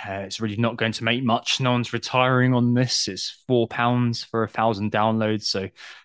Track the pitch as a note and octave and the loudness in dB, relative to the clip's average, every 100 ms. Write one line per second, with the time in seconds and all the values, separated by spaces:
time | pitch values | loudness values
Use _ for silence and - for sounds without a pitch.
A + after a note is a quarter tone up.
0 | G#2 G2 F#2+ - A2 G#2 A#2 A2+ A2 G#2 | -10 -8 -8 -6 -4 -2 -2 0 -4 -2
1 | A#2 A#2+ B2 A#2 - - B2+ B2 A#2 A#2 | -2 0 0 0 0 0 2 0 0 -6
2 | - B2+ B2+ B2+ B2+ B2 A#2+ A#2+ B2+ - | -2 2 4 4 4 4 4 2 2 0
3 | - F#2 - - - B2 A2+ - A#2+ B2 | -4 -6 -10 -10 0 2 2 0 0 2
4 | A#2+ A2+ - A2+ A2 - A2+ G2+ G#2+ G#2+ | 0 -2 -4 -2 -2 0 0 0 0 2
5 | A2 A2 G#2+ G#2+ - G2+ F#2+ - - - | 2 2 0 -2 -2 -4 -6 -10 -20 -20